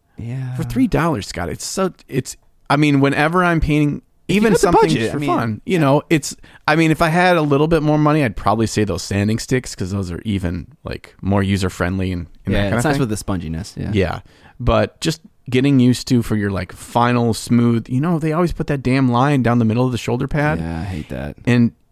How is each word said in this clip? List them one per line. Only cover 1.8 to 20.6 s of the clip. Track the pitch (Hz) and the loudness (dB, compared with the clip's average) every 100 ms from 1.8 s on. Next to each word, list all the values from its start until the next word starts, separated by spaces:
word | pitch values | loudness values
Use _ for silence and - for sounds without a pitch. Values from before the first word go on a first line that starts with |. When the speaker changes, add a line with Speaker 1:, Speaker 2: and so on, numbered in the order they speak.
| 190 - - | -4 -6 -8
Speaker 2:
it's, | 131 - - _ _ - | -6 -6 -10 _ _ -2
I | 143 | 2
mean, | 151 143 | 4 4
whenever | 135 139 151 180 | 2 2 0 2
I'm | 175 165 | 2 2
painting | - 151 147 - - _ - | 2 2 0 -2 -10 _ -2
Speaker 1:
If | |
you | 196 | 2
Speaker 2:
even | 226 | 2
Speaker 1:
got | 214 | 4
the | |
Speaker 2:
something | - 269 | 4 4
Speaker 1:
budget, | 440 - 110 | 4 2 0
Speaker 2:
for | - | -2
Speaker 1:
I | |
mean, | - | -2
Speaker 2:
fun, | 339 113 107 | -2 -2 -4
you | - | -2
Speaker 1:
yeah. | 180 | 0
Speaker 2:
know, | 143 143 - | 2 2 2
it's, | 160 - - - - - | -2 -2 -10 -18 -8 0
I | |
mean, | 156 160 | 2 2
if | 156 | 2
I | 170 | 2
had | 165 180 175 | 2 4 2
a | |
little | 151 143 156 | 2 2 2
bit | 160 | 2
more | 151 151 | 2 2
money, | 151 151 | 4 2
I'd | 131 - | 0 -2
probably | - 110 113 | 0 0 0
say | - | 0
those | 104 85 | -2 -2
sanding | - 101 101 113 | -4 -2 0 -2
sticks, | - 127 - - | -2 -4 -4 -8
'cause | 92 | -6
those | 101 90 | -4 -6
are | 85 | -8
even, | - 98 90 87 - - | -4 -4 -4 -6 -10 -14
like, | - - - - | -12 -12 -14 -10
more | 98 101 | -2 0
user-friendly | 98 98 92 - 87 95 92 | 2 0 -2 -2 -4 -2 -4
and, | 90 80 - | -4 -8 -10
and | - | -4
that | 95 | -2
Speaker 1:
Yeah, | |
Speaker 2:
kinda | 101 110 | 0 0
Speaker 1:
it's | |
nice | 139 139 | 0 0
Speaker 2:
thing. | |
Speaker 1:
with | 123 | -2
the | 104 | -4
sponginess, | - 95 80 80 - - | -4 -6 -6 -8 -8 -10
yeah. | 95 | -4
Speaker 2:
Yeah. | 107 87 92 - _ - - | -2 -2 -4 -12 _ -20 -6
But | 120 110 104 - | 0 2 0 -2
just | - 156 - _ - | -6 -6 -8 _ -2
getting | 127 139 139 | 2 4 6
used | 123 120 - | 4 2 2
to | 123 | 0
for | 110 | 0
your, | 107 101 | -2 -2
like, | 95 92 | -4 -8
final | - - 117 120 123 120 | -12 -6 0 2 2 0
smooth, | 107 - 120 120 117 113 | -2 0 2 2 0 -2
you | 127 | -2
know, | 156 165 | 0 0
they | 156 | -2
always | 156 175 | 0 -2
put | - 151 | -2 -4
that | 143 | -4
damn | 127 131 131 | 0 2 2
line | 120 139 143 | 2 2 2
down | 117 120 | 2 2
the | |
middle | 110 110 127 | 2 2 0
of | |
the | 120 | -2
shoulder | - 120 139 | -4 -4 -2
pad. | 156 147 | -2 -2
Speaker 1:
Yeah, | 151 | -2